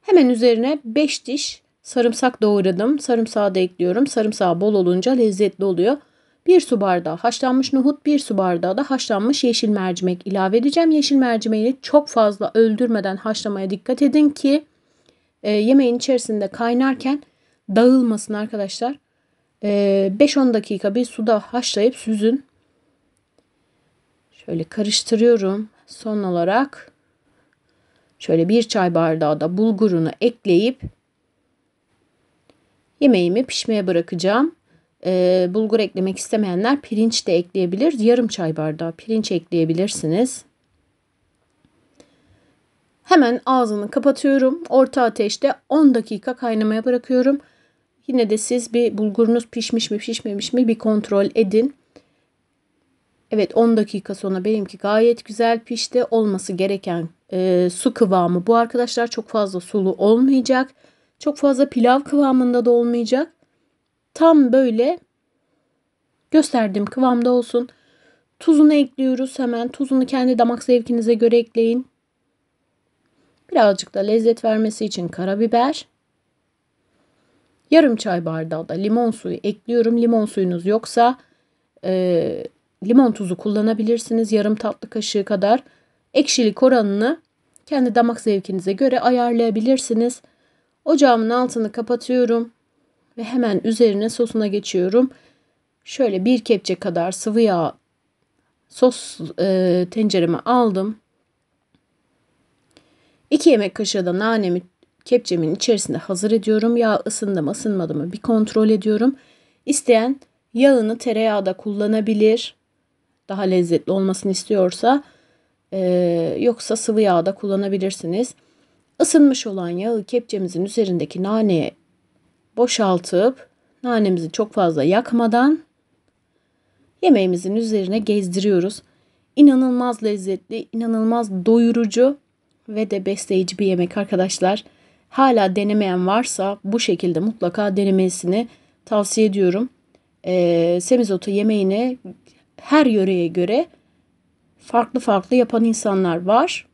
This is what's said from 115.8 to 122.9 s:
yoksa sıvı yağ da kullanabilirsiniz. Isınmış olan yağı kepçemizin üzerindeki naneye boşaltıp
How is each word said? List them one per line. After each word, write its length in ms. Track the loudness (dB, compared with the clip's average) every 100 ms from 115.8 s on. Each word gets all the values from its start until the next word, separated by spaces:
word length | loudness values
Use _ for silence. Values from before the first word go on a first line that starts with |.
| 0 0 0 0 -2 -2
yoksa 360 | -2 -2 -4 -6
sıvı 240 | -2 0
yağ 260 | 2 2 0
da 80 |
kullanabilirsiniz. 1000 | -4 -4 -4 -2 -4 -4 -6 -6 -4 -4 -8 _ _ _ _ _ _
Isınmış 460 | 2 6 6 4 -4
olan 220 | -6 -6
yağı 360 | -4 -2 -4
kepçemizin 600 | -2 -6 -4 -6 -4 -4
üzerindeki 580 | -4 -2 0 0 -4 -6
naneye 480 | -2 0 2 2 0 -8 _ _ _ _ _ _ _ -2
boşaltıp 920 | -2 0 0